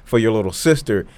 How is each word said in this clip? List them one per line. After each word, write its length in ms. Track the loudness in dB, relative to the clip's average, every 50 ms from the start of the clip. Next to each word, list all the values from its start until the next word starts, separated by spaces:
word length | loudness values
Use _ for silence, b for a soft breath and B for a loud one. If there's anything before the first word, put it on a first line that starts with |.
| B
for 160 | -2 0 2
your 140 | 2 2 0
little 180 | 0 -2 -4
sister," 540 | -6 -2 0 2 2 2 0 -2 -2 -2 -2 b b